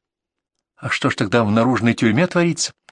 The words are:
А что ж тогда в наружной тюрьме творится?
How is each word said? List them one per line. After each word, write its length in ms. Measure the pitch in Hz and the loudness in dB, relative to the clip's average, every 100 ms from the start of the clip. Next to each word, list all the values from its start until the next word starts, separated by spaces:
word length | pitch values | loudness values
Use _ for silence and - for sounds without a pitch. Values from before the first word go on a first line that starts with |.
| _ _ _ _ _ _ _ _ | _ _ _ _ _ _ _ _
А 140 | 120 | -8
что 200 | - 135 | -4 -4
ж 60 | - | -2
тогда 280 | 107 113 | 0 2
в 80 | 110 | 2
наружной 420 | 110 123 117 117 | 2 2 0 0
тюрьме 340 | 113 117 110 180 | 2 2 2 0
творится? 460 | 180 170 156 - - _ | 0 0 -2 -6 -10 _